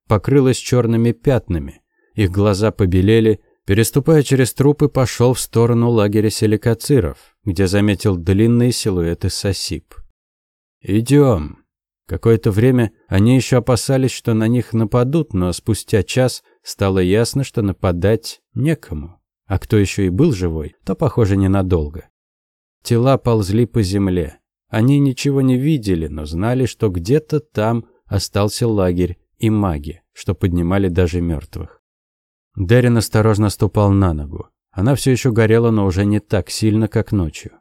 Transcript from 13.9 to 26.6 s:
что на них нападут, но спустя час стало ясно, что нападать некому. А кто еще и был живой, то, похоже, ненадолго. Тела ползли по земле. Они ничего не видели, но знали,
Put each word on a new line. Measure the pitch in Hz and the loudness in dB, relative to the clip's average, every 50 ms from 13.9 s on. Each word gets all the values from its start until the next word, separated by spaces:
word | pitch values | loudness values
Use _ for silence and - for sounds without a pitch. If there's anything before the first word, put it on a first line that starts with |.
| 135 131 131 127 | 0 0 0 -2
что | - - - 120 113 | -4 -4 -4 -2 0
на | 110 110 113 | 0 0 0
них | 120 123 113 - - | 0 -2 -2 -2 -2
нападут, | 113 113 104 - 123 123 131 147 170 151 - - | -2 -2 0 0 0 0 0 0 -2 -2 -2 -2
но | 92 90 90 85 | -2 -2 -2 -4
спустя | - - - 104 - - - - 107 90 | -4 -4 -4 -4 -4 -4 -2 -2 -2 -2
час | - - 127 127 123 - - - _ _ _ | -2 0 0 0 0 -2 -6 -14 _ _ _
стало | _ - - - 101 98 95 95 | _ -14 -6 -4 -2 0 0 2
ясно, | 90 90 95 110 117 - - 139 135 | 2 2 2 2 0 0 -2 -4 -6
что | - - 120 | -4 -4 -4
нападать | 104 98 87 - - 95 87 82 87 98 113 110 - - - - _ _ - | -2 -2 -2 -2 -2 -2 -2 0 0 0 0 0 -4 -8 -18 -18 _ _ -8
некому. | 117 127 156 165 - - - 80 76 76 87 - _ _ _ _ _ _ | -4 -2 -2 -2 -4 -6 -10 -12 -12 -12 -14 -18 _ _ _ _ _ _
А | - 98 - | -6 -6 -6
кто | - - 117 | -2 0 0
еще | 107 101 - - - 98 | 2 2 0 0 -2 -2
и | 92 | 0
был | 87 98 151 175 120 | 0 2 0 0 0
живой, | 90 92 85 80 80 76 - - _ _ | -2 -4 -4 -4 -6 -8 -10 -14 _ _
то, | - 190 | -8 -4
похоже, | - 165 139 - - 113 92 101 | -4 -4 -2 0 0 0 2 2
ненадолго. | 98 98 95 98 98 92 92 95 82 76 73 73 - - _ _ _ _ _ _ _ _ _ _ _ _ _ _ _ - | 2 2 2 2 0 0 0 0 -2 -2 -4 -8 -14 -20 _ _ _ _ _ _ _ _ _ _ _ _ _ _ _ -4
Тела | - 120 117 120 135 135 | -2 0 2 2 2 2
ползли | 123 - 123 117 110 101 87 98 113 123 | 2 2 0 0 0 0 0 0 0 0
по | - - 120 | 0 0 -2
земле. | 104 90 98 101 98 95 90 90 80 76 - _ _ _ _ _ _ | -2 0 0 0 0 0 0 -2 -2 -4 -8 _ _ _ _ _ _
Они | _ - 110 113 131 143 143 | _ -2 0 2 2 2 2
ничего | 143 139 127 - - 143 139 135 | 2 0 -2 -2 -2 -2 0 0
не | 131 131 127 | 2 2 0
видели, | 127 135 156 160 135 104 98 92 82 80 | 0 0 0 -2 -2 -2 -2 -2 -2 -2
но | 76 76 78 78 | -6 -8 -10 -10
знали, | 76 82 82 101 117 127 131 | -8 -6 -4 -2 -2 -2 -2